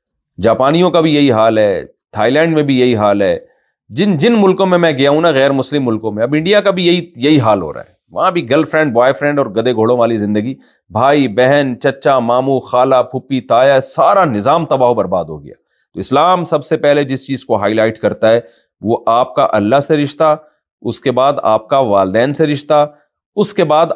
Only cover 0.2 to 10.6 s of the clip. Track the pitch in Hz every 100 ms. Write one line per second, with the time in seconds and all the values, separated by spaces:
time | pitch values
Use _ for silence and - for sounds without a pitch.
0.2 | _ - 107 107 131 165 180 165 160 147
1.2 | 143 110 113 110 104 85 67 _ _ 107
2.2 | 113 143 165 156 139 127 123 113 104 101
3.2 | 95 85 - _ _ _ _ 113 208 151
4.2 | 220 226 196 185 190 175 165 135 139 151
5.2 | 170 135 139 139 127 147 127 110 110 104
6.2 | 123 151 165 208 202 185 170 175 170 123
7.2 | 139 151 110 101 78 62 - _ _ 90
8.2 | 180 175 117 147 156 156 151 117 131 135
9.2 | 147 147 127 101 123 113 113 123 117 113
10.2 | 104 107 120 131